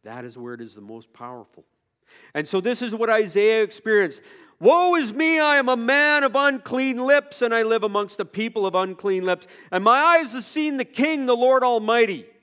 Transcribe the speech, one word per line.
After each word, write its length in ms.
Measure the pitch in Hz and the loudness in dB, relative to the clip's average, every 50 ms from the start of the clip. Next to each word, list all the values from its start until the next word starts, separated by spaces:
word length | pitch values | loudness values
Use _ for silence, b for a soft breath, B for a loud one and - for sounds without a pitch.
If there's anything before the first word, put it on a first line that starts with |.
| _ | _
That 200 | 107 113 127 120 | -18 -18 -16 -16
is 140 | 123 113 | -18 -18
where 160 | 123 120 120 120 | -16 -16 -14 -14
it 80 | 117 | -14
is 140 | 117 110 101 | -16 -18 -18
the 60 | 104 | -20
most 320 | 101 104 110 113 110 _ _ | -20 -18 -20 -20 -20 _ _
powerful. 520 | - 120 120 123 123 104 _ _ - _ _ _ _ _ _ _ _ b b b b b b b | -20 -18 -18 -16 -18 -20 _ _ -20 _ _ _ _ _ _ _ _ b b b b b b b
And 120 | 151 160 | -8 -6
so 140 | - - 190 | -4 -6 -4
this 220 | 180 233 247 - 247 | -2 -2 -4 -4 -6
is 100 | 233 208 | -8 -4
what 160 | 220 294 - | -4 0 2
Isaiah 540 | - 233 214 185 156 202 202 220 220 220 214 | 2 2 0 0 0 2 2 2 2 2 -2
experienced. 580 | 208 - - _ 180 214 208 196 160 139 - B B B B B B B B | -4 -6 -10 _ 2 2 2 2 0 -4 -12 B B B B B B B B
"Woe 340 | 165 214 320 349 359 359 349 | 4 4 6 6 4 2 2
is 180 | 330 277 214 | 0 0 -4
me, 280 | 214 269 320 320 320 320 | -4 -2 0 0 2 2
I 160 | 302 302 294 | 2 2 2
am 120 | 285 269 | 2 2
a 80 | 254 254 | 0 -2
man 480 | 240 233 240 269 285 294 302 294 294 277 | -2 0 0 2 2 2 2 2 2 0
of 120 | 269 202 | 0 0
unclean 640 | 277 277 285 269 254 - - 240 254 262 269 254 | 2 0 0 0 -2 -8 -6 -4 -2 -2 -2 -2
lips, 440 | 240 254 262 285 285 285 - - - | -2 2 2 2 2 2 -4 -6 -4
and 140 | 247 233 226 | -2 0 0
I 80 | 226 220 | 0 0
live 200 | 220 226 226 196 | 0 0 0 -2
amongst 360 | 214 202 208 208 196 - - | -2 -2 -4 -4 -4 -8 -10
a 60 | 196 | -10
people 420 | - - 208 220 226 - 220 196 | -8 -6 -6 -6 -6 -4 -4 -4
of 80 | 190 170 | -2 -2
unclean 500 | 185 190 190 185 - - 202 190 185 185 | -2 -2 -2 -8 -8 -4 -4 -4 -2 -2
lips. 220 | 185 180 180 - B B B B B | -2 -4 -4 -6 B B B B B
And 120 | 180 185 196 | -4 2 4
my 140 | 220 240 | 4 4
eyes 360 | 269 302 339 339 330 320 233 220 | 6 4 4 4 4 2 -2 -10
have 120 | 254 220 | -14 -14
seen 320 | - - 311 302 302 285 | -8 -6 -4 -4 -4 -4
the 80 | 262 240 | -4 -8
King, 400 | - - - 269 311 320 285 262 | -8 -2 -2 -2 -2 0 -2 0
the 100 | 247 247 | 0 0
Lord 280 | 233 247 254 262 262 254 | 2 4 2 4 4 2
Almighty." 680 | 247 240 226 214 214 233 233 226 196 185 139 98 - _ _ | 2 0 0 0 0 2 2 2 0 -2 -10 -12 -20 _ _